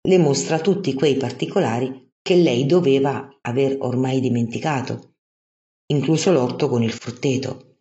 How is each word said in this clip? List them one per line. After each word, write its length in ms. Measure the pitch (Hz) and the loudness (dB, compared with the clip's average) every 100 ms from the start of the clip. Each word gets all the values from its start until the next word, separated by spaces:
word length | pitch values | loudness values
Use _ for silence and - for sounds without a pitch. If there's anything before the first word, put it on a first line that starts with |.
le 180 | - 185 | 4 4
mostra 420 | 151 139 - 160 | 4 2 -2 -2
tutti 340 | 175 190 - | 0 0 -2
quei 220 | 131 156 131 | 0 0 0
particolari 960 | 123 - 131 196 143 113 127 131 _ _ | -2 -6 -4 -2 0 -2 -4 -8 _ _
che 140 | - 180 | 0 4
lei 300 | 165 120 139 | 4 2 2
doveva 720 | 175 170 135 139 120 - _ | 2 4 2 2 -2 -8 _
aver 380 | - 120 135 135 | -6 -2 0 0
ormai 400 | 123 120 131 131 | -4 -2 0 0
dimenticato, 960 | 127 120 117 - 165 139 - 113 - _ _ _ _ _ _ _ _ | 0 0 -2 -4 -4 -4 -4 -10 -12 _ _ _ _ _ _ _ _
incluso 440 | 147 147 156 196 | -2 2 2 2
l'orto 380 | 160 123 - 147 | 2 0 -2 -2
con 160 | 123 | 0
il 80 | 113 | -2
frutteto. 880 | - - 117 143 127 - - - _ | -4 -12 -4 -2 -2 -4 -10 -18 _